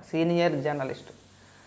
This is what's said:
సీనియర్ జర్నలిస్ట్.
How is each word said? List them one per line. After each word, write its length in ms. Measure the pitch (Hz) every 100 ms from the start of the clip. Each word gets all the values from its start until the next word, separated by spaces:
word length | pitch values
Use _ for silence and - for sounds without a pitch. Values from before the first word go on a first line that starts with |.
| -
సీనియర్ 420 | 160 165 170 170
జర్నలిస్ట్. 600 | 147 147 147 135 - - - - - - -